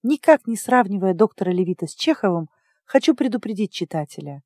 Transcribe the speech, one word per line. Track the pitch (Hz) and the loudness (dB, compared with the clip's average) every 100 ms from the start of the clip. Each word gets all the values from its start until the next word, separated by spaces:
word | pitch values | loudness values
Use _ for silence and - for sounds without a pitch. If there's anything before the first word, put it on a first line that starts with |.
Никак | 233 294 - 302 - | -2 0 4 4 2
не | 220 | -8
сравнивая | - 247 196 202 190 | 0 2 2 0 -2
доктора | 175 214 - 185 | 2 2 2 -2
Левита | 180 180 180 165 | 0 -2 -4 -8
с | |
Чеховым, | - - 302 196 170 156 _ _ _ _ | -4 -2 0 0 -2 -4 _ _ _ _
хочу | 269 - | 0 2
предупредить | 247 262 208 214 202 202 | 0 -2 -4 -8 -6 -6
читателя | - 175 160 147 - 147 143 | -6 -6 -6 -8 -12 -14 -16